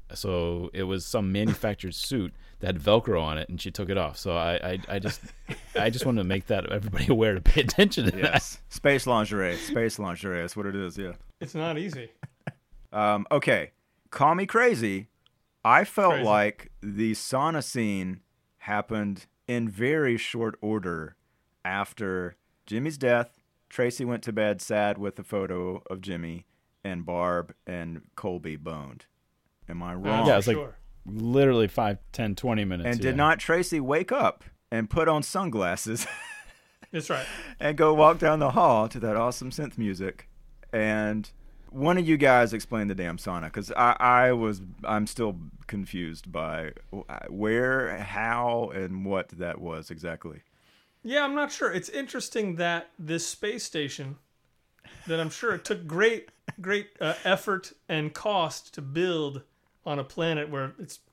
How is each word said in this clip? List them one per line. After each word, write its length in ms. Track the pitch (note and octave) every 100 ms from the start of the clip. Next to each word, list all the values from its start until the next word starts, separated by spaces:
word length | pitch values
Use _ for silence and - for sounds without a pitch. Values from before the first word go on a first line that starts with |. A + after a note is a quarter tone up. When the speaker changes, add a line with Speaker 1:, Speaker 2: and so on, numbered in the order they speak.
| -
Speaker 1:
So 560 | - G2 F2+ E2+ F2 F2+
it 80 | F#2
was 240 | F#2 F#2+ -
some 260 | A#2 G2
manufactured 600 | G2 A2 G#2 A2 G2+ F#2
<laughs> 0 |
suit 400 | - - C3+ F2+ - - -
that 60 | F#2
had 40 | F2+
Velcro 400 | C#2+ A2 A#2 F2+
on 160 | D#2+ D#2
it, 100 | D#2
and 100 | F2
she 120 | G2
took 180 | - F#2+
it 80 | F#2+
off. 220 | D#2 -
So 180 | F#2+ E2+
I, 180 | E2 F2
I, 160 | F2+ F#2 - G2+
I 20 |
just, 240 | G2 - - - - - -
I 140 | - A2
just 160 | B2
wanted 140 | C#3 A#2
to 80 | F#2
make 200 | G2 -
that 220 | G2+ -
everybody 360 | G#2 G#2 G2+ -
<laughs> 40 |
aware 220 | A#2+ A2
to 60 | F#2+
pay 220 | - D#3
attention 480 | A#2 - G3+ - F#3
to 80 | F#2+
Speaker 2:
Yes. 380 | F2 C#3 - -
Speaker 1:
that. 180 | -
Speaker 2:
Space 320 | - C#3+ C#3 B2+
lingerie. 500 | A#2 G#2+ G#2 F#2 E2+
Space 420 | - A#2 A2+ -
lingerie. 440 | G2 F2 G2 F2
That's 120 | E2+
what 120 | G#2+ G2+
it 100 | G2
is, 220 | F#2 E2+
yeah. 140 | F#2+ D2+ - -
Speaker 3:
It's 140 | C#3+
not 240 | D#3 E3 D#3
easy. 320 | F#3+ C#3 A#2
Speaker 2:
<laughs> 60 | _ - _ - - _ - -
Um, 360 | G#2+ G#2 G#2 G2
okay. 420 | - - G#2+ D2 _ _ _ _
Call 240 | - C#3+
me 120 | E3+ F#3+
crazy. 640 | A3+ B3 E3 A2+ F#2+ G2+ _ _ _ _ _
I 220 | A2+ C3+
felt 280 | G3+ - F#3+
Speaker 3:
Crazy. 100 | D3 A#2
Speaker 2:
like 460 | G#2 G#2 - - -
the 300 | G#2 G2+ A2+
sauna 500 | G#2+ - C3 D3+ D#3+
scene 580 | - B2+ A2 G2 F#2 F#2 _ _ _ _
happened 640 | - G#2 - A2 G#2 F#2+ - _ -
in 220 | A#2+ A2+
very 480 | G2 B2 D#3 C#3 A#2
short 400 | - A#2 A2 -
order 520 | G#2+ G#2+ F2+ E2 D#2 - _ _ _ _ F#2
after 720 | G2 G2+ - G2+ F#2 F2+ - _ _ -
Jimmy's 300 | G#2+ D3 D3
death. 440 | B2 A#2+ A#2+ _ _ _ _
Tracy 380 | - B2 - B2
went 160 | A#2
to 100 | A#2
bed 300 | G#2+ G#2+ F#2+
sad 340 | - G#2+ G#2 G2
with 200 | G2+ -
the 60 |
photo 600 | F#2+ G2+ F#2+ F2+ F2+ F2+ -
of 100 | F#2+
Jimmy, 460 | F#2+ E2+ E2 E2+ - _ _ _
and 220 | G2 F2+
Barb 480 | E2 F2 F2 F2 E2 - -
and 340 | F2 E2+ E2 - -
Colby 400 | - F2+ D#2+ D2+
boned. 480 | D#2+ D#2 C#2 A#1+ - _ _ _ _ _ -
Am 140 | E2+
I 100 | F2
Speaker 3:
Uh, 40 | F2+
Speaker 2:
wrong? 300 | F2+ A2 A#2
Speaker 1:
Yeah, 120 | G#2
it's 80 | G2
like 100 | D3
Speaker 3:
sure. 220 | C3+ - - -
Speaker 1:
literally 640 | - G#2+ A2+ C3+ C#3 A#2+ G#2
five, 300 | - A2 G2 -
ten, 220 | - A2
twenty 300 | F#2+ B2+ A2
minutes, 240 | G2+ F2+ A#2
Speaker 2:
And 100 | A#2+
did 100 | B2+
Speaker 1:
yeah. 60 | C3
Speaker 2:
not 220 | D3+ D#3+
Tracy 420 | - E3+ F3 D#3+
wake 300 | C3 D3+ F#3
up 320 | C4+ A#2+ - - - _
and 180 | A2+ A2
put 200 | E3+ D#3+
on 140 | D3+
sunglasses 840 | C3+ F#3+ F#3+ A2 F2+ F#2 A2 A#2 - - - - -
<laughs> 420 | - _ _ -
Speaker 3:
That's 200 | E3 D3+
right. 160 | C#3+ C3 - - -
Speaker 2:
and 160 | D3 D3+
go 160 | D#3
walk 260 | D3+ D3+ E3
down 200 | D#3+ D#3
the 140 | C#3+
hall 360 | B2 E3+ A2+ A2
to 100 | B2+
that 140 | A2 G#2+
awesome 340 | A#2+ B2 B2+
synth 260 | B2+ D3 -
music? 540 | G#2+ F2+ F#2 - - - - - -
And 580 | A2+ G#2+ G#2+ G#2+ G#2+ G#2 - - - -
one 280 | C3 D3 F#3
of 100 | E3
you 80 | D#3
guys 380 | C#3 B2 A#2
explain 340 | G#2+ - A2+ G#2
the 60 |
damn 240 | F#2+ F2 E2+
sauna, 340 | - F2 D#2+
'cause 180 | - F2 -
I, 180 | A#2+ -
I 320 | B2 B2 B2+
was, 300 | B2 A2 G2 F#2 -
I'm 220 | - G#2+ G#2+
still 320 | - A2 F2 D2+ - -
confused 680 | G2+ F#2+ F#2+ E2+ E2 -
by 400 | E2 D#2+ D#2+ D#2+ - -
wh-, 400 | G2+ - - -
where, 680 | F#2 G#2+ A#2 B2+ C3 A2+ F2
how, 720 | G2 G2+ A2+ A#2 A#2+ A#2 A#2
and 300 | F#2+ F#2 F#2
what 240 | F#2+ F#2+ F2+
that 300 | E2+ F2 E2
was 300 | F2 D#2+ D#2+
exactly. 500 | D#2+ E2+ D#2+ E2+ D2+ _ _ _ _ _ _
Speaker 3:
Yeah, 220 | A3 C#4+
I'm 100 | C#4
not 180 | C#4+ C#4+
sure. 180 | - C4
It's 200 | F3+ F3+
interesting 640 | C#4 C#4 C4 - A#3 G#3 E3+
that 320 | F3 E3+ E3+ -
this 280 | D#3 E3 E3
space 380 | - G#3 A#3+
station, 520 | - D#3+ C#3 - C3+ C#3+ _ _ _ _ _ _ - - -
that 140 | E3
I'm 80 | D#3+
sure 240 | - A#3
it 100 | F3+ -
took 200 | F#3+ E3
great, 440 | E3 A3+ A3+ - _ - -
great, 280 | F#3 G3+ G3+ -
uh, 120 | D#3+ -
effort 480 | F#3 F#3+ - F#3+ - - -
and 260 | D#3 D3+
cost 580 | - G#3+ G3+ D#3 - -
to 80 | -
build 600 | C3+ D3+ F#3 E3 D3 C3+ - _ _ _
on 140 | E3+ C#3+
a 60 |
planet 440 | C3+ - E3 D#3 D3+
where 220 | C#3+ C3+ -
it's 220 | E3 - _